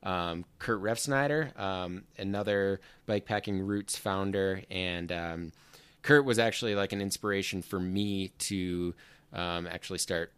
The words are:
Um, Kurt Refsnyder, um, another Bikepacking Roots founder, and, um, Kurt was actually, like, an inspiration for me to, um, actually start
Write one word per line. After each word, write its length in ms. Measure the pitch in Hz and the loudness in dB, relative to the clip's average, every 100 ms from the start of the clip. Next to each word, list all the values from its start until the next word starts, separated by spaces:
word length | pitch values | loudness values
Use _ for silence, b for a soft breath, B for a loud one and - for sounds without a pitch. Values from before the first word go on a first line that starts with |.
Um, 440 | 92 92 87 85 85 - | -2 -2 -2 -4 -8 -12
Kurt 220 | - 110 | -2 0
Refsnyder, 760 | 101 113 - 139 143 151 147 - | 0 -2 0 0 2 0 -2 -4
um, 440 | 98 92 90 90 - - | -4 -2 -4 -6 -10 -8
another 640 | 98 101 104 101 98 98 B B - | -4 -2 2 2 4 0 B B -2
Bikepacking 600 | 104 - 104 104 98 95 | -2 2 -2 0 -2 0
Roots 320 | 101 101 - | -2 -2 -4
founder, 640 | - 95 98 98 98 95 - | -2 0 0 2 2 0 -4
and, 420 | 92 92 87 85 | -4 -2 -2 -4
um, 400 | 87 85 82 82 - B B B B | -4 -4 -6 -8 -12 B B B B
Kurt 240 | - 147 | 6 8
was 140 | 139 113 | 8 4
actually, 360 | 113 104 117 | 4 2 0
like, 180 | 101 98 | 0 0
an 100 | 101 | 0
inspiration 580 | 98 - 104 98 95 95 | -2 -2 0 0 0 -4
for 180 | 87 95 | -4 -2
me 500 | 92 95 104 98 95 - | 0 0 0 0 -4 -4
to, 560 | - 101 92 87 87 87 B B B | -4 -2 0 0 -2 -4 B B B
um, 320 | - 87 85 85 | -4 -2 -2 -4
actually 320 | 90 - 95 | -8 -8 -6
start 340 | - 87 85 | -2 0 -2